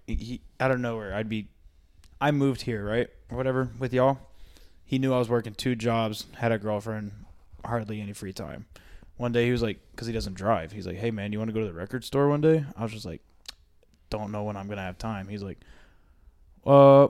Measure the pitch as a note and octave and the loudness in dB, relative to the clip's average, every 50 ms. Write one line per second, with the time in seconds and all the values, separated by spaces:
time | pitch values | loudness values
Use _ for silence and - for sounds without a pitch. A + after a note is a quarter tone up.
0 | - - A2+ - - A2+ B2 - - - - _ B2+ C3 C3 B2 B2 A#2+ A2+ A2+ | -10 -6 -6 -6 -6 -6 -12 -12 -14 -20 -8 _ 0 0 2 2 0 -4 -4 -6
1 | G#2+ G2 F#2+ G#2 A2+ G#2+ A2 G#2+ G2+ G2+ - _ _ - _ - _ _ _ - | -6 -6 -4 -4 -4 -2 -4 -6 -6 -8 -16 _ _ -20 _ -20 _ _ _ -20
2 | - - - - - D3 D3 C#3+ C#3 C#3 C3 A2+ - - A#2 G#2+ G2+ G#2 G#2+ A#2+ | -20 -20 -8 -2 0 2 2 4 2 2 0 -2 -4 -6 -6 -4 -4 -2 -2 -2
3 | B2 - - - - - A#2 B2 B2+ C3 C3 C3 C3 B2 A2 A#2+ C3 B2 B2 B2+ | -2 -2 -6 -18 -18 -12 -8 -4 -2 0 0 0 -2 -2 -4 -6 -6 -2 2 4
4 | B2+ C3+ C#3 C3 - - - - - - - - - - - - - - - C3 | 4 4 2 0 -6 -18 -20 -20 -20 -20 -20 -20 -20 -20 -20 -20 -8 -4 -2 0
5 | C3 C3 C3 B2+ B2 A2 A#2+ A#2+ A2 A2+ G#2 - - C3 B2+ A#2 A2 A#2+ A#2 A2+ | 2 2 2 2 2 2 0 0 0 -2 -8 -4 -2 -2 -2 0 0 0 2 2
6 | A2+ A2 G#2+ - - - - - B2+ A#2 A2+ G#2+ G2 G#2+ G#2+ G#2 G2+ A2+ A2 G#2+ | 0 0 -2 -6 -10 -14 -10 -4 0 0 0 0 -2 -2 -4 -4 -4 -6 -8 -6
7 | G#2+ G2+ G2+ - - - - - - - - - - - A#2 A#2 A2 G#2 A2 G#2+ | -8 -10 -12 -14 -18 -20 -20 -20 -20 -20 -20 -16 -8 -4 -4 -4 -4 -4 -8 -8
8 | G#2+ G2+ G2+ - - F#2+ F#2 - G2+ D2 C2+ - - - - - - - - - | -8 -10 -10 -10 -10 -10 -10 -10 -10 -12 -12 -14 -16 -18 -20 -20 -20 -20 -20 -20
9 | - - - - B2 B2 A#2 A#2+ A#2+ A#2+ B2 A#2+ A#2 A2 G2+ - - - - - | -20 -20 -12 -6 -4 0 2 2 4 4 2 2 0 -2 -4 -6 -12 -20 -14 -10
10 | A2+ A2+ A2+ A2+ G#2 G#2 F#2 F2+ F#2+ G#2 A2+ F2+ D#2+ D#2+ G#2+ G#2+ F#2 F2+ F2+ F#2 | -8 -6 -4 -4 -4 -6 -8 -4 0 0 2 0 0 -6 -10 -10 -8 -8 -8 -4
11 | G#2+ A#2 A2 G#2 G2 G#2 G#2 G#2 A2 A2+ G#2+ A2 A2 G2+ E2 E2 F2+ G#2 - B2+ | -4 -4 -4 -4 -6 -6 -4 -4 -4 -4 -2 -4 -4 -4 -6 -8 -10 -6 -8 -8
12 | A2+ - - C#3+ C#3+ C#3+ D3 D3 D3 D#3+ D#3+ D#3+ D3 C#3 - - A2+ A2 A2 A2 | -8 -2 0 2 2 4 2 4 4 4 4 4 2 -4 -8 -8 -8 -8 -8 -10
13 | - F2+ E2 - - _ _ - _ - - _ - _ _ _ _ _ _ _ | -10 -12 -12 -12 -14 _ _ -20 _ -20 -20 _ -20 _ _ _ _ _ _ _
14 | _ _ - G#2+ G#2+ G2+ G#2+ G#2 G#2 G#2+ G#2 G2 F#2+ G2+ G#2 G2+ F#2+ F#2 F2+ - | _ _ -6 -6 -6 -6 -6 -4 -4 -4 -6 -6 -8 -8 -8 -6 -8 -8 -8 -8
15 | - A2+ A2 G2 F#2+ F#2+ G#2 G#2 G2+ G2 E2+ - - - - - - - _ - | -8 -6 -6 -6 -8 -8 -10 -10 -8 -10 -12 -14 -16 -20 -20 -20 -20 -20 _ -20
16 | _ _ _ _ _ - _ _ - - - - _ C#3 C#3 C#3 C#3 C#3 C#3 C#3 | _ _ _ _ _ -20 _ _ -20 -20 -20 -8 _ 6 8 10 12 12 12 10
17 | C#3 - | 10 8